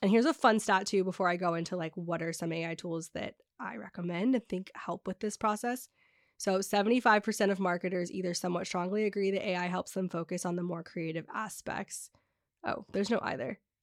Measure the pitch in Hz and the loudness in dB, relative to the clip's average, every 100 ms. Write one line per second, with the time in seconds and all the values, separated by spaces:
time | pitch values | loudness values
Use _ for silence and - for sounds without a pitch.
0 | 196 226 285 - 247 214 - 190 196 196 | 4 6 6 6 6 6 4 2 2 0
1 | 185 - 185 175 175 170 170 180 160 180 | 2 2 2 2 0 0 -2 -4 -4 -6
2 | 170 165 165 165 165 165 165 160 180 165 | -4 -4 -4 -4 -4 -2 -4 -6 -6 -6
3 | 165 - - - _ - 190 226 202 - | -6 -6 -8 -10 _ -12 -10 -10 -10 -6
4 | 175 170 233 254 - 185 190 - - 180 | -4 0 2 2 0 -6 -6 -10 -8 -8
5 | - 180 214 - 220 208 240 254 - _ | -6 -6 -6 -2 -2 0 -2 -6 -8 _
6 | _ _ _ - - 190 190 202 202 247 | _ _ _ -4 0 0 2 2 4 6
7 | 233 214 214 208 196 190 185 175 185 185 | 6 6 4 2 2 2 0 0 0 -2
8 | 175 190 180 170 180 175 185 180 180 208 | -2 -4 -4 -2 -2 -2 -2 -2 0 0
9 | 214 202 196 196 208 180 180 180 - 190 | 0 2 2 0 0 -2 0 -2 -2 -2
10 | 185 170 165 180 180 175 175 165 170 180 | -2 -2 -4 -2 -2 0 -2 -4 -6 -6
11 | 160 160 - 208 220 - - - 196 - | -4 -4 -6 -6 -6 -8 -6 -6 -6 -10
12 | - _ _ _ _ _ - - - 190 | -14 _ _ _ _ _ -4 -4 -2 0
13 | 202 226 - - - 202 _ _ | 2 2 0 -2 -4 -8 _ _